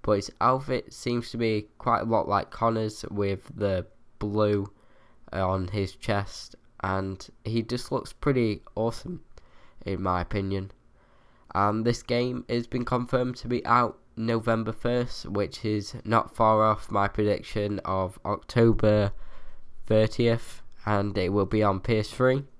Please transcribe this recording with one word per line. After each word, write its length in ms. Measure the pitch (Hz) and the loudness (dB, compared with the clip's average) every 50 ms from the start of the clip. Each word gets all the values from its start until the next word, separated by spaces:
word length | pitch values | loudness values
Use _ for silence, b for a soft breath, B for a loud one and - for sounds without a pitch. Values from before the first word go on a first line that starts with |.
But 100 | - - | 2 2
his 200 | 107 101 - - - _ | 0 0 0 -6 -6 _
outfit 540 | - 123 131 131 143 - 127 - - - - | 2 2 2 2 0 -2 -4 -4 -4 -8 -16
seems 360 | - - 127 120 120 117 - | -8 -4 -2 -2 -2 -4 -6
to 60 | - | -4
be 320 | 117 117 113 110 107 104 - _ | -2 0 0 0 -2 -4 -8 _
quite 240 | _ - 123 117 98 | _ 0 0 0 0
a 60 | - | 0
lot 200 | 113 113 104 - | 0 0 0 2
like 240 | - 101 98 - - | 2 0 0 -2 -4
Connor's, 540 | - - 117 117 113 110 110 107 107 - - - | -6 0 0 0 2 0 -2 -4 -6 -8 -12 -8
with 320 | - 101 101 98 98 92 - - - | -4 -2 -2 -2 -2 -4 -8 -14 -6
the 320 | 98 104 98 95 90 87 - - - - - - - | -2 0 0 0 0 -4 -6 -16 -20 -20 -20 -10 -6
blue 540 | - 104 101 107 107 104 104 101 98 95 b b b b b b b b b b b - | -6 -2 2 2 2 4 2 0 -2 -4 b b b b b b b b b b b -8
on 380 | - 95 95 92 95 95 92 87 | -4 -2 0 0 0 -2 -2 -2
his 260 | 98 104 98 92 - | -2 -2 -2 -4 -6
chest, 640 | - - - 107 101 98 - - - - - - _ _ - _ - | -8 -2 -2 0 0 -2 -4 -10 -14 -16 -18 -20 _ _ -20 _ -6
and 460 | - 95 95 95 95 95 95 - - - - - _ | -4 -2 -2 -2 -2 -4 -8 -10 -14 -20 -20 -12 _
he 180 | 107 113 117 | -2 -2 -2
just 300 | 110 113 123 120 - - | 0 0 -4 -6 -4 -4
looks 220 | 139 123 - - - | -4 -4 -4 -8 -14
pretty 480 | _ - 147 135 127 120 110 104 - - - - | _ 0 2 2 4 2 2 0 -4 -8 -10 -4
awesome, 480 | - 110 117 113 - - - 180 - - - b b b b b b b b b b - | -2 -2 -2 -2 -6 -10 -10 -12 -12 -14 -20 b b b b b b b b b b -8
in 180 | 98 98 82 | -6 -6 -2
my 200 | 95 92 90 90 | 0 0 0 0
opinion. 500 | 87 - - 104 98 98 98 98 95 98 - _ _ - b b b b b b b b b b b b - | -2 -2 -2 -2 -2 -2 -4 -4 -6 -8 -14 _ _ -20 b b b b b b b b b b b b 0
And 300 | 95 101 104 107 113 113 | 2 2 2 2 2 0
this 180 | 120 120 - | 0 0 -2
game 440 | - - 123 120 123 123 123 123 120 - | -2 -2 0 0 0 0 -2 -6 -4 -2
has 180 | 120 120 117 | -2 -2 -2
been 200 | - - 123 120 | -2 -4 -4 -2
confirmed 500 | - 131 120 123 120 - 123 127 127 120 | 0 0 -2 0 0 0 0 0 -2 -4
to 100 | - - | -8 -4
be 180 | 117 123 120 - | -2 -2 -2 2
out 320 | - 117 123 120 110 - - _ _ _ | 4 4 4 4 2 -2 -8 _ _ _
November 560 | - 113 117 117 113 110 120 113 113 113 110 | -4 -2 0 0 0 2 2 0 2 0 -4
first, 540 | 113 - - 120 123 123 123 - - - - | -6 -4 -2 0 0 0 0 -2 -6 -8 -8
which 400 | - 98 101 101 - - - - | -4 -2 -2 -2 -2 -4 -6 -2
is 280 | 107 107 104 101 - - - - | -2 -2 -2 -2 -6 -12 -10 -2
not 280 | 104 113 113 - - - | 2 2 2 2 0 0
far 300 | - 113 110 110 107 107 | 4 6 6 6 6 6
off 260 | 110 107 - - - | 4 4 0 -2 -2
my 160 | - 101 101 | 0 0 0
prediction 720 | 98 - - 104 104 101 - - - - 107 104 101 104 95 - | 2 2 0 2 2 2 0 -2 -6 -4 -2 -2 -2 -4 -4 -4
of 340 | - 95 95 95 92 - - - | -2 -2 0 -2 -2 -6 -6 -4
October 880 | - 104 - - - - 120 117 117 107 113 - 107 107 104 101 98 b b b b b b b b b b b b - - - | -4 -4 -4 -6 -2 4 6 6 6 6 6 6 6 6 6 4 2 b b b b b b b b b b b b -8 -8 -2
thirtieth, 760 | - 110 110 110 110 - - 120 117 117 117 - - - - - - - - - | 2 4 4 4 4 2 2 2 2 2 0 -2 -8 -10 -12 -12 -12 -12 -8 -2
and 300 | 107 104 101 101 104 92 101 | 0 0 2 0 0 0 0
it 100 | 92 90 | 0 2
will 160 | 98 104 98 | 2 2 2
be 180 | - - 107 | 4 4 4
on 160 | 107 101 95 95 | 4 4 2 2
P 200 | - - 117 107 | 0 2 2 2
S 100 | 104 - | 0 -2
three 360 | - - 127 127 131 139 139 - - | 0 2 4 4 4 2 -2 -8 -16